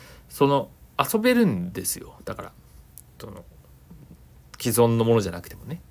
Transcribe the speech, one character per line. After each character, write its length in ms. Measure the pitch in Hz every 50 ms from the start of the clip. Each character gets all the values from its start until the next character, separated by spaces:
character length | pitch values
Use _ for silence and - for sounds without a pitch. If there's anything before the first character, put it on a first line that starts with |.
| - - - - - -
そ 160 | - - 143
の、 240 | 139 143 139 143 - - - - - - -
遊 180 | 143 - - 220
べ 140 | 220 254 247
る 140 | 240 233 180
ん 260 | 110 127 175 180 -
で 100 | - -
す 120 | - -
よ。 180 | - - - - - -
だ 100 | - -
か 80 | - 92
ら、 80 | - - - - - - - - - - - - - - -
そ 60 | -
の、 180 | 104 98 92 - - - - - - - - - - - - - - - - - - - - - - - -
既 100 | - 120
存 260 | 113 120 120 117 113 117
の 80 | 113
も 100 | 117 117
の 60 | 113
じ 80 | 101 90
ゃ 20 |
な 100 | 85 90
く 60 | - -
て 80 | -
も 80 | - -
ね。 180 | - 160 - - -